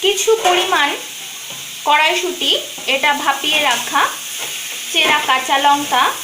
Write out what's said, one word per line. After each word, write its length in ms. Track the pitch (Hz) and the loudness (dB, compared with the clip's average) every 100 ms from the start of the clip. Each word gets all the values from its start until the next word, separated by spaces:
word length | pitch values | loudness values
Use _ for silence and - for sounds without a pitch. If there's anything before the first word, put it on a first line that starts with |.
কিছু 280 | 381 403 - 453 359 | 0 0 2 2 4
পরিমাণ 420 | 359 370 349 294 440 - - - - - - - - - | 2 2 2 2 -2 -8 -12 -12 -12 -12 -12 -12 -8 2
কড়াইশুঁটি, 640 | 302 311 359 359 - 277 440 - - - 269 | 4 4 2 -2 -2 0 0 -2 -10 -4 0
এটা 160 | 294 277 | 2 0
ভাপিয়ে 360 | - 262 302 302 294 | 0 -2 0 0 2
রাখা, 320 | 233 - 247 494 - - - - - - - - | 0 0 0 0 -2 -10 -8 -8 -8 -8 -10 -4
চেরা 280 | 339 311 302 - | 0 2 2 2
কাঁচা 300 | 262 262 277 285 | 0 2 2 4
লঙ্কা 380 | 285 294 254 302 523 | 4 2 2 2 0